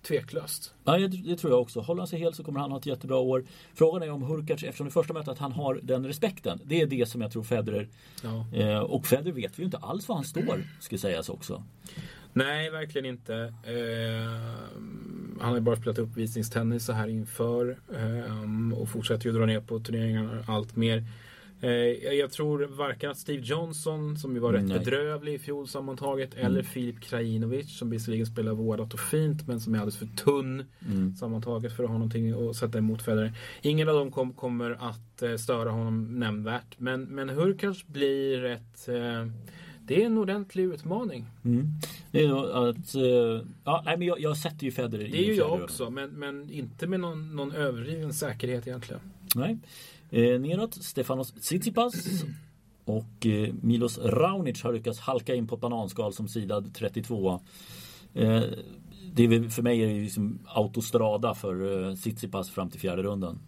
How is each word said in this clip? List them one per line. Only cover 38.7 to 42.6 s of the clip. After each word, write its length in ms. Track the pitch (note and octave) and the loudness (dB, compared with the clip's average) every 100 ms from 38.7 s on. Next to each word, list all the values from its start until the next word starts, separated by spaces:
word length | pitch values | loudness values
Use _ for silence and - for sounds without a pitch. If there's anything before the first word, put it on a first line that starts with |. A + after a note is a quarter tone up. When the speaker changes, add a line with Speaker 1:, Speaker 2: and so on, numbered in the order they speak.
| - - | -14 -4
Speaker 1:
eh, 380 | A#2+ A#2 A#2 A2+ A2+ - - - - | -2 -2 -2 -4 -8 -14 -16 -18 -18
det 220 | - D3+ | 2 4
är 40 | A3+ | 6
en 120 | A3 | 4
ordentlig 460 | F#3+ G3+ G3 F#3 | 2 0 -2 0
utmaning. 640 | F#3 D#3 D3+ G3 A#3 B2+ A2+ - | 0 0 -4 -2 -2 -6 -10 -4
Speaker 2:
Mm. 220 | A#2+ A#2+ D3+ - - - - | 2 4 2 -2 -6 -10 0
Det 140 | C#3+ | 4
är 40 | D3+ | 6
nog 160 | C3+ | 4
att, 500 | C3+ B2+ | 2 2